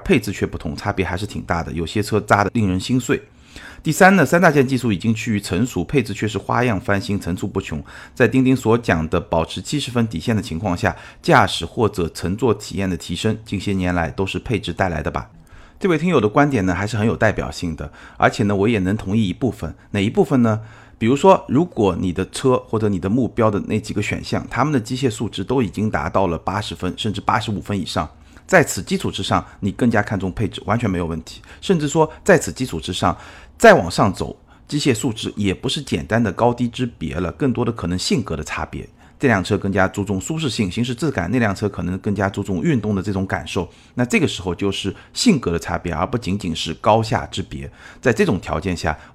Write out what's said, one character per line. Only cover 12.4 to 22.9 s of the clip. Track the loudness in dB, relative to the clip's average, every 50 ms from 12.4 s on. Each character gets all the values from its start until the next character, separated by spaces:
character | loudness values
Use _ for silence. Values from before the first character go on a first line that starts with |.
| 2 2 2
体 | 0 -4 -8 -6
验 | -4 -2 -2
的 | -4
提 | -4 -6 -8 -6
升， | -2 -2 -2 -2 -2 -6
近 | -8 -6 -4
些 | -2 -2 -2
年 | 0 0 0 0
来 | 0 -2 -2
都 | -2 -4 -4
是 | -2 -4 -6
配 | -4 -2 -4
置 | -4 -4 -6
带 | -2 -2 -2
来 | 0 0 -2 -4
的 | -4
吧。 | -6 -6 -8 -10 -18 -20 -20 -20 -20 -20 -20 -20 -10
这 | -2 0 2
位 | 2
听 | 2 2
友 | 4 4 4
的 | 4 4
观 | 4 4 4 4
点 | 2 2 2
呢， | 2 0
还 | 0 -2
是 | -2 -2
很 | 0 0
有 | 0 2
代 | 2 2 2 2
表 | 0 -6 -6
性 | -8 -6 -6 -6 -6
的， | -6 -10 -12 -12 -18 -20 -20 -2
而 | 2 2 2
且 | 2 2 0
呢， | 2 2
我 | 2 2
也 | 4 2 2
能 | 2 0 -2
同 | -2 -2 0 0
意 | 2 2
一 | 0 -2
部 | -2 -2 -2
分。 | -2 -4 -8 -10 -10 -12 -12 -4
哪 | -2 0
一 | 0 2
部 | 2 2 2
分 | 4 4 4
呢？ | 4 2 2 -2 -4 -12 -18 -20 -20 -20 -6
比 | _ 2
如 | 2 2
说， | 6 8 6 6 6 4
如 | 0 2 2 2
果 | 2 0 2 2 2 2
你 | 0 -2 -2
的 | -2 -2 -4 -4
车 | -6 0 2 2 2 2 0
或 | -2 -2
者 | 0 0
你 | 0